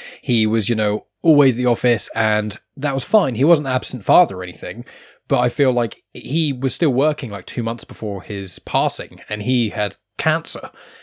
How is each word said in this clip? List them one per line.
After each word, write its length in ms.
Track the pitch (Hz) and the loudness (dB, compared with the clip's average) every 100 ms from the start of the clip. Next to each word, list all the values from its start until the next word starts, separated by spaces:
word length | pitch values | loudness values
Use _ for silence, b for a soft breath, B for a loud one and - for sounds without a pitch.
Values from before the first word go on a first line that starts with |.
| B B | B B
He 240 | - 117 107 | 0 2 2
was, 220 | 113 104 | 2 0
you 80 | 110 | 0
know, 300 | 104 107 - _ | 0 -2 -6 _
always 340 | 165 147 135 117 | 4 6 6 4
at 40 | |
the 60 | 123 | 2
office, 440 | 117 123 113 - | 2 2 2 0
and 440 | 113 110 107 107 - _ - | 0 0 0 -2 -8 _ -8
that 180 | 143 | -4
was 120 | 135 - | -4 2
fine. 300 | 214 147 113 | 2 2 2
He 100 | 151 | 2
wasn't 220 | 156 139 | 2 0
an 60 | |
absent 300 | 127 - 120 | -2 -2 -2
father 340 | - 160 - 92 | 4 4 4 0
or 60 | |
anything, 400 | 90 90 90 104 B B B B - | -10 -10 -10 -10 B B B B -2
but 100 | 135 | 0
I 80 | 123 | 0
feel 240 | - 135 | 2 2
like 320 | 120 117 - _ | 2 -2 -6 _
he 380 | 127 - 160 156 | -14 -6 -2 -2
was 240 | 127 131 - | -2 -2 0
still 160 | 156 | 0
working, 380 | 123 151 147 110 | 2 0 -2 -6
like, 160 | 101 - | -10 -8
two 180 | - | -4
months 220 | 113 117 - | -4 -6 -10
before 380 | - 107 98 | -10 -8 -6
his 360 | - 101 95 - | -6 -6 -6 -6
passing, 600 | - 135 143 - - 101 - | -4 -2 0 -2 -8 -14 -10
and 140 | 107 | -6
he 260 | 104 127 107 | 0 2 0
had 260 | 107 104 - _ - | -2 -4 -6 _ -4
cancer. 540 | 160 160 - - - | -2 -2 -2 -6 -8
So 0 | B B B | B B B